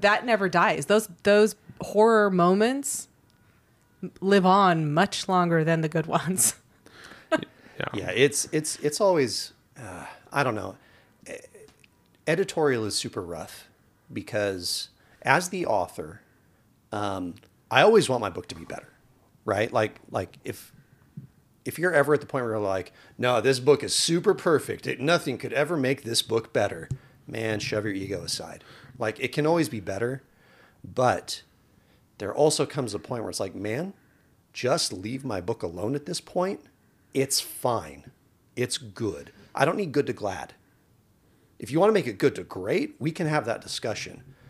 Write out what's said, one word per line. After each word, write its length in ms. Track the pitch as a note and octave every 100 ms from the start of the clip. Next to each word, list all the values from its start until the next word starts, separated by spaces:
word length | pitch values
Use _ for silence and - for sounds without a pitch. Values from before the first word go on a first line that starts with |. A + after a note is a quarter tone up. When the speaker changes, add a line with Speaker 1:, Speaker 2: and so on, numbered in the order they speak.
Speaker 1:
that 240 | G3+ G#3 B3
never 240 | A3 F#3+
dies. 380 | E3+ G3 D#3+ D3
Those, 200 | G#3 G#3+ E3+
those 320 | - G#3 G#3+ - - -
horror 500 | - G3+ A3 A3 G#3
moments 760 | F#3 F3 F#3+ A3 C#4 C#4 - - _ _ _ _ _ _ _ _ _ - -
live 260 | F#3+ G3+ F#3
on 440 | F#3+ G3 E3 D3+
much 360 | D3+ G3+ - -
longer 340 | F#3 F3 E3
than 180 | D#3 E3
the 80 | D#3+
good 180 | D#3+ D#3+
ones. 480 | E3 D3 F#3 - -
<laughs> 60 | _ _ - - - - - D#4+ - _ - -
Speaker 2:
Yeah. 80 | - -
Speaker 3:
Yeah, 160 | F2
it's, 360 | G2 C#3 C#3 -
it's, 240 | D#3 D#3 -
it's 180 | D3+ D3
always, 520 | G3 F3 B2 G2+ - - _ -
uh, 260 | A2+ F2 D#2+ - -
I 120 | -
don't 100 | C3
know. 220 | G#2+ F#2+ F#2+ _ _ _ _ -
E-, 60 | - - - - _ _ _ _ _ -
editorial 580 | E3 F#3+ - D3+ B2 G#2+
is 80 | -
super 260 | A#2+ -
rough 440 | F2 E2 F#2+ - - _ _ _ -
because 760 | A2+ G2 A2 G2+ F#2+ F2 - - _ _ -
as 260 | A#2+ C#3+ F3+
the 160 | F#3+ E3+
author, 560 | G#2+ F2 - D#2 G#2+ _ _ _ _ _ _ _
um, 420 | G#2+ G2+ F#2+ F2+ E2+ - _ -
I 100 | B2
always 260 | F#3 A3+ C#3+
want 140 | B2+
my 80 | G#2
book 180 | F2+ -
to 60 | -
be 100 | -
better, 240 | - - _ _ _ _ _ -
right? 260 | G2+ A2
Like, 260 | A#2 A2 - -
like 260 | A#2+ F#2 -
if, 280 | - G#2+ - - - _ _ - - _ _ _ -
if 140 | C#3+
you're 140 | F3
ever 200 | D#3+ C#3
at 60 | D3
the 60 | -
point 160 | C#3
where 100 | A#2+
you're 60 | A2
like, 300 | G2+ F#2+ F2+ - - -
"No, 240 | B2 B2
this 180 | A2+ C3
book 240 | B2+ C3+
is 120 | G2+ -
super 400 | - E3+ F#3+ F#3+
perfect. 500 | F3+ D3+ - - C3
It, 140 | C3
nothing 400 | C#3+ F3 - A#2+
could 140 | B2
ever 220 | A#2 D3 E3+
make 260 | B2+ C3
this 180 | A2 A#2
book 320 | - A2+ A2
better." 340 | B2 G2+ - D#2+ - - _ -
Man, 320 | A2+ A2+ G#2+
shove 260 | - G#2+ G#2+
your 80 | G2
ego 260 | G2 F#2+
aside. 400 | E2 - E2 - - - - -
Like, 200 | A2 A2
it 120 | B2
can 160 | - D3+
always 220 | E3+ D3
be 100 | A2+
better, 420 | F#2 G2 A#2+ C3+ _ _ _ _ _ _
but 580 | - F#2 B2 F#2 - - - _ _ _ _ _ _ -
there 140 | G2+
also 340 | - D3+ D3 C#3+
comes 260 | C#3 B2
a 60 | G2+
point 240 | - B2
where 60 | G2+
it's 80 | -
like, 160 | G2 -
"Man, 380 | G2+ A2+ F#3 G3 _ _ _ _ _
just 400 | - B2 D#3+ -
leave 320 | F#2+ G#2 C3 C3+
my 140 | G2
book 220 | F2+ A2+
alone 320 | F2 F2 G#2 C#3+
at 100 | C#3+
this 160 | F3
point. 380 | - F#3 F3+ - - _ _ _ _
It's 280 | C3+ C3+ -
fine. 680 | - - B2+ A2+ D#2 C#2+ - - _ _ _ -
It's 220 | B2 -
good. 560 | A2+ - A2+ D2+ C#2+ - -
I 120 | - D3
don't 100 | F#3
need 140 | F#3+
good 160 | C3+ C3+
to 60 |
glad." 400 | A2+ G#2 F#2 C2 - _ _ _ _ _ _ _ _ _ -
If 100 | G#2+
you 80 | C#3+
wanna 140 | G3+
make 140 | G#3+ B2+
it 100 | G2
good 180 | C#3+ -
to 80 |
great, 520 | F2 - F#2+ D#3+ D4+ -
we 120 | D3+
can 160 | D#3+ D#3+
have 180 | D3+ A#2
that 160 | A2+
discussion. 600 | - - B2 G#2 - - - - -